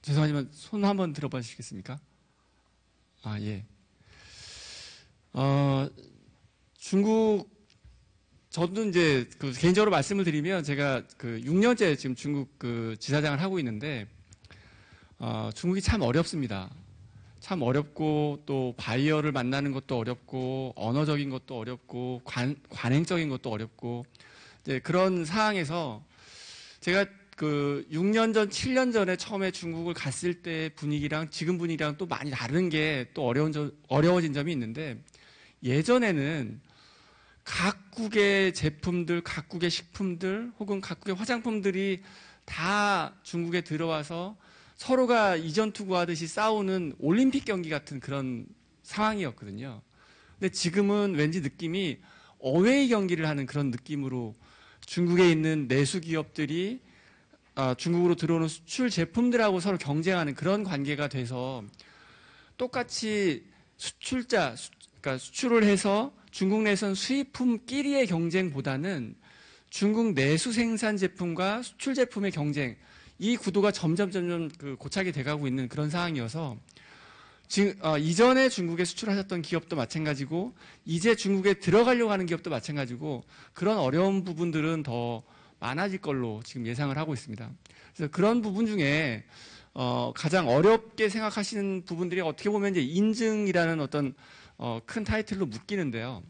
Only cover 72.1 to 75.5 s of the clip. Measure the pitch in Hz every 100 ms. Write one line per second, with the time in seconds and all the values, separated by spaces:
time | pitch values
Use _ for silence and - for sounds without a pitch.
72.1 | - 196 165 147 147 131 107 - - -
73.1 | _ 190 240 202 190 202 190 160 170 202
74.1 | 196 175 175 160 - 143 131 143 196 185
75.1 | 151 135 151 139